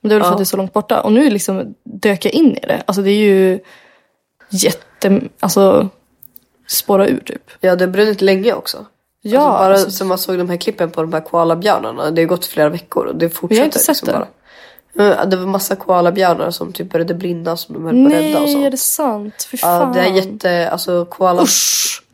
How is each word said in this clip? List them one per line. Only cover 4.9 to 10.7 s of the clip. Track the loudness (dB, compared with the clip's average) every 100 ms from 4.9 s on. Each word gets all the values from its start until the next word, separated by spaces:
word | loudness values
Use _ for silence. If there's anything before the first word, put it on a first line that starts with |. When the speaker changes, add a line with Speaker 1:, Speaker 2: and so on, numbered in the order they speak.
| _ 0 0 -2 _
Speaker 1:
alltså | -2 4 4 4 0 _ _ _ -20 _ _ _ _
spåra | -8 0 2 2
ur | 0
typ. | -6 -16 _ -2
Speaker 2:
Ja, | 0 2
det | 0
har |
brunnit | 2 0 2
länge | 2 2 0
också. | -2 -6 -12 -14 _ _ _
Speaker 1:
Ja, | -2 2
Speaker 2:
Alltså, | 4 4
bara | 4
Speaker 1:
alltså | 4 2
Speaker 2:
sen | -2 -4
man | -2
såg | -2 -4
de | -2
här | -4
klippen | -4